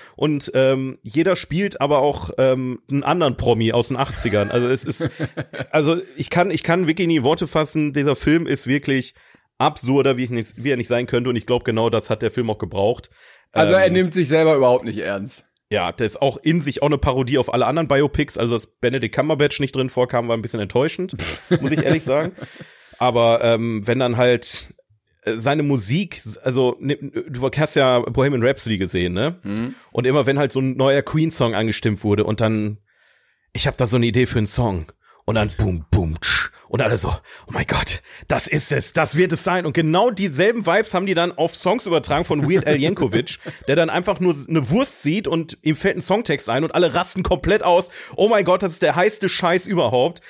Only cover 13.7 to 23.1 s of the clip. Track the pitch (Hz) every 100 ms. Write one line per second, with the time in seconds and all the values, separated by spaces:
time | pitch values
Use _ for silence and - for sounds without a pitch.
13.7 | 185 185 185 185 180 135 160 160 143 123
14.7 | 123 110 101 90 98 117 - - _ _
15.7 | 101 87 - 110 - 139 - 156 170 139
16.7 | - 147 143 147 131 123 131 113 120 117
17.7 | 156 156 139 143 - 147 - 117 117 -
18.7 | _ 120 131 110 - 151 147 147 - 135
19.7 | 143 131 - 123 120 117 113 110 113 98
20.7 | 123 156 - 185 107 - - - 175 135
21.7 | 151 135 160 143 143 170 - - - -
22.7 | - - - 123